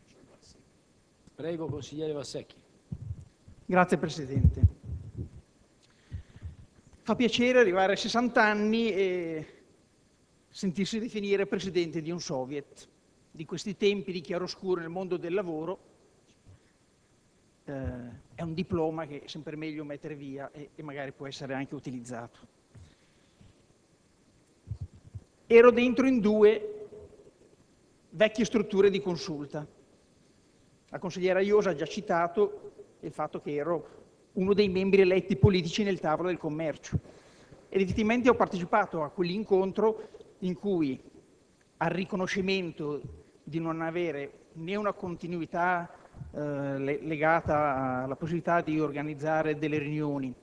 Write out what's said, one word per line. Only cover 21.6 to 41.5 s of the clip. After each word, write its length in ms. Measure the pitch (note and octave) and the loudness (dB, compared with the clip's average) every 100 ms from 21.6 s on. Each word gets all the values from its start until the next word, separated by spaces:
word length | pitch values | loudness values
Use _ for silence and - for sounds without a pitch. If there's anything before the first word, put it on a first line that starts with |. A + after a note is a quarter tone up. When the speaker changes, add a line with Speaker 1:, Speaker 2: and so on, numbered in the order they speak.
| C3+ | -6
Speaker 2:
utilizzato. 640 | C#3+ - B2+ A#2 A#2 A#2 - - _ _ - - _ _ _ _ _ - _ _ _ _ _ _ _ _ _ _ _ - - - - - - - _ - | -10 -10 -12 -10 -12 -12 -18 -20 _ _ -20 -20 _ _ _ _ _ -20 _ _ _ _ _ _ _ _ _ _ _ -14 -12 -12 -14 -20 -20 -20 _ 6
Ero 240 | A#3 A#3+ | 10 10
dentro 340 | A3+ B3 A#3+ C4 | 8 4 4 4
in 140 | B3+ | 4
due 480 | G3+ G#3+ G#3 A3 - - - - - - - _ _ _ _ _ _ _ _ | 4 8 8 6 0 -10 -14 -18 -20 -20 -20 _ _ _ _ _ _ _ _
vecchie 340 | D#3+ G#3+ A3 | 2 2 2
strutture 440 | G#3+ A3 - G3 G3+ | 0 0 2 4 4
di 120 | F#3 | 4
consulta. 640 | F#3 E3+ - D3 C#3+ D3+ D3 - _ _ _ _ _ _ _ _ _ _ _ | -2 -4 -6 -8 -8 -10 -12 -16 _ _ _ _ _ _ _ _ _ _ _
La 80 | C#3+ | -10
consigliera 400 | - F#3 F3+ F#3 | -10 -2 0 2
Iosa 300 | G3+ G#3 F#3+ | 4 4 4
ha 40 | |
già 120 | D3 D#3+ | 0 -4
citato 840 | G#3+ - E3+ E3+ G#3 G3+ - - - - _ | -6 -2 0 2 2 0 0 -16 -20 -20 _
il 100 | E3 | -12
fatto 300 | - D3+ F#3 | -8 -6 -6
che 120 | D#3+ D3 | -6 -4
ero 320 | D3 E3 - - - _ _ | -2 -4 -6 -18 -20 _ _
uno 200 | - F#3+ | -2 2
dei 140 | G3+ G3+ | 4 4
membri 320 | F#3 G3 G3 | 2 4 6
eletti 340 | F#3 F#3 - | 8 4 2
politici 480 | F#3+ G#3 F#3 E3 - | 6 6 6 2 -2
nel 160 | G3+ F#3 | -2 0
tavolo 300 | E3 D#3 F3+ | 0 0 -2
del 100 | E3+ | -4
commercio. 640 | D#3+ D3+ D#3+ C3+ - - - - - - - - - | -4 -4 -4 -6 -6 -6 -6 -18 -20 -20 -20 -20 -4
Ed 120 | F#3+ | 0
effettivamente 480 | F#3+ A3+ G#3+ B3 A#3+ | 0 2 2 4 6
ho 80 | A#3 | 6
partecipato 640 | G3 F3+ F3 A3 F#3 E3 | 4 0 0 2 2 -2
a 80 | C#3+ | -4
quell'incontro 1000 | - F3 G3 G#3+ F#3+ F#3+ G#3 A3 A3 - - - - | -2 -2 -2 2 2 2 2 2 0 -6 -20 -20 -8
in 160 | F#3 | -6
cui, 480 | F3 G3+ F3 C#3+ B2+ - - - _ _ | -4 0 0 0 -2 -10 -20 -20 _ _